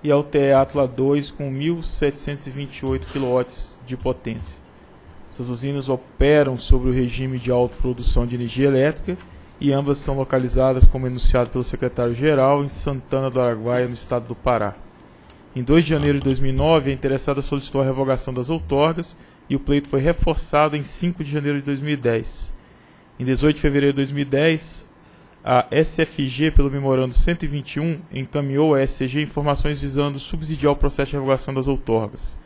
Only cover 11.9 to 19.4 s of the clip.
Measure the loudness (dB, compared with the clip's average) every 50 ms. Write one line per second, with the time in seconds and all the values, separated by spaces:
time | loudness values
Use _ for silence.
11.9 | -2 -2 -2 -2 -2 0 0 2 4 4 4 4 4 2 0 -4 -8 -6 -6 -6
12.9 | -6 -6 -6 -4 -4 -2 -2 -2 0 0 0 0 0 -2 -2 -2 0 0 -2 -2
13.9 | -4 -10 -8 -4 -4 -4 -4 -6 -12 -6 -2 0 0 0 0 -4 -6 -10 -18 -20
14.9 | -20 -20 -20 -20 -20 -20 -20 -20 -20 -20 -20 -12 -8 -8 0 4 4 4 4 4
15.9 | 0 0 2 2 0 2 0 0 2 2 2 2 2 2 2 4 4 2 2 0
16.9 | -4 -2 -2 -2 -2 -2 -2 -2 -2 -2 -2 -4 -4 -4 -6 -4 -2 -2 0 0
17.9 | 0 -2 0 0 0 -2 -2 -6 -6 -6 -4 -4 -4 -6 -4 -2 0 2 2 2
18.9 | 0 -2 -8 -10 -12 -20 -20 -20 -20 -20